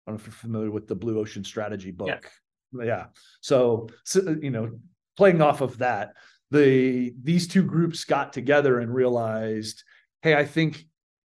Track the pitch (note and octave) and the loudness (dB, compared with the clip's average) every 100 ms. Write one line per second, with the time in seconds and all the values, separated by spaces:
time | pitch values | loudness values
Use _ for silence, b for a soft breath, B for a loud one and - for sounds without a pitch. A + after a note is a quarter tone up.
0 | - G#2+ A2+ - A#2 A2 G#2+ G#2 - G2 | -12 -12 -12 -16 -8 -6 -4 -6 -6 -6
1 | A#2 A2 G#2+ G#2+ F#2+ A#2 G#2 G#2 F#2+ F2+ | -4 -4 -4 -8 -10 -8 -8 -8 -10 -8
2 | G2 - - _ _ _ _ B2+ A2+ G2+ | -8 -8 -10 _ _ _ _ -8 -4 -4
3 | D#2+ b b b - C3+ B2 A2+ A2+ B | -6 b b b 0 2 4 0 -4 B
4 | - F#3 F#3+ D#3 C#3+ A#2 A2+ - - _ | -2 0 0 -2 -4 -6 -6 -10 -20 _
5 | _ - G3 E3 D3 C#3 C3 A2+ B2 G#2+ | _ 4 6 6 4 2 -2 -2 -4 -2
6 | G#2 b b b _ D3 C#3 C3+ C3 B2+ | -6 b b b _ 4 6 6 4 0
7 | B2 B2 B2+ F3 F3 F#3+ C#3+ D#3 E3 - | -4 -6 -2 0 2 2 2 2 0 -2
8 | - C#3+ C3+ C3+ A#2+ D3 C#3+ B2 A#2 B2+ | -2 -2 -2 -4 2 4 4 2 0 0
9 | B2 A#2+ A2+ A2 A2 A2 A2 - b b | 0 0 -2 -4 -4 -6 -8 -12 b b
10 | b _ D#3+ D3 C#3+ D#3+ D#3+ D3+ - _ | b _ 0 2 2 0 -2 -4 -16 _
11 | _ _ | _ _